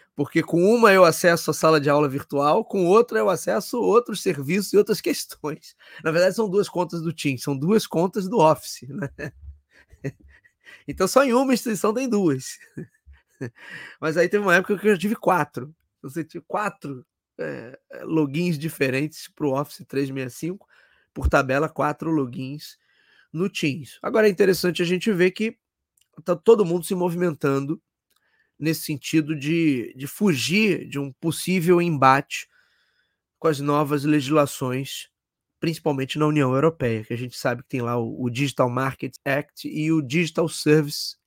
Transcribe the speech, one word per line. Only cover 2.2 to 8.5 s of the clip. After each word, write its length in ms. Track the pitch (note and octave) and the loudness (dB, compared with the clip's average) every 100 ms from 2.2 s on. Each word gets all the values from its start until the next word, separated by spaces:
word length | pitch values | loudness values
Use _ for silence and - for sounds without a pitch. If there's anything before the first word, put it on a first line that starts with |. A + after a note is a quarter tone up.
| - C#3 D3 F#3 | -6 0 2 2
com 220 | A3 G3 F3 | 0 0 4
outra 320 | G#3 A#3+ A3 | 4 4 0
eu 100 | G#3 | 0
acesso 500 | E3+ - G#3+ - A#3+ | 0 -2 -4 -2 -2
outros 440 | F#3 A3 A#3 G#3+ | 2 2 2 -4
serviços 480 | F#3+ C#3+ C3+ F#3+ G3 | -4 -4 -2 -2 2
e 60 | F#3+ | 2
outras 240 | G#3 G3+ | 2 0
questões. 760 | - C#4+ - - D#3 E3 - _ - - | -2 -6 -8 -10 -10 -10 -14 _ -20 -8
Na 80 | D#3+ | -2
verdade, 260 | D#3+ F#3 F#3+ | 2 2 2
são 140 | G#3+ | 0
duas 200 | G3 F#3+ | 0 0
contas 320 | E3+ F3 E3+ | -2 -4 -4
do 120 | D#3+ | -6
Teams, 300 | - D3 B2+ | -4 -4 -4
são 120 | - C#3 | -4 -2
duas 300 | D#3 A3 - | 2 0 0
contas 440 | D#3+ F#3 G#3+ F#3 | -2 -2 -2 -2
do 100 | A#3 | 4
Office, 480 | D#3+ | 4